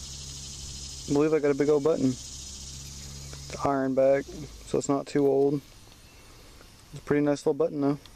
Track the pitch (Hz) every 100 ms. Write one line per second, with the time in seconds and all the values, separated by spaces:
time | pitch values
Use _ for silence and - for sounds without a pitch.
0 | - - - - - - - - - -
1 | - 143 156 156 143 139 147 151 143 -
2 | 131 127 - - - - - - - -
3 | - - - - - - 143 139 135 131
4 | 135 139 139 - 143 - - 135 - 139
5 | 143 147 139 135 143 147 - - - -
6 | - - - - - - - - - 143
7 | - 147 147 143 156 143 170 151 139 143
8 | -